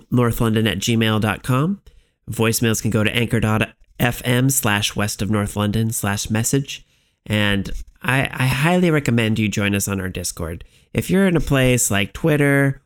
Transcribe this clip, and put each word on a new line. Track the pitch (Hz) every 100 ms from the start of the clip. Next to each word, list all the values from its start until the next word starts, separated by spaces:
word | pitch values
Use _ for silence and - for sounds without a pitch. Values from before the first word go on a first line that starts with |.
| -
north | 123 120 117
london | 113 110 110
at | 92
gmail | 101 113 110 107
dot | 107 95
com. | - 127 160 196 - - _ _ -
Voicemails | 110 113 113 117 110
can | 113
go | 107
to | 104
anchor | 117 117 117
dot | 107 110 110 - _ -
F | 123 -
M | - 123 131
slash | 135 110 101 101 -
west | 104 -
of | 98
north | 107 101
london | - 104 107 110
slash | 110 104 101 -
message. | 110 117 139 139 - - _ _ _ -
And | 107 104 101 95 - - _
I, | - 113 -
I | - 127
highly | 131 156 180 180
recommend | 151 143 120 113 110
you | 110
join | 98 101
us | 101 98
on | 98
our | 95
Discord. | 92 87 - 80 87 - _ _
If | - -
you're | 180 196
in | 165
a |
place | 131 139 127 123 -
like | 98 98
Twitter, | - 160 147 143 139 139 139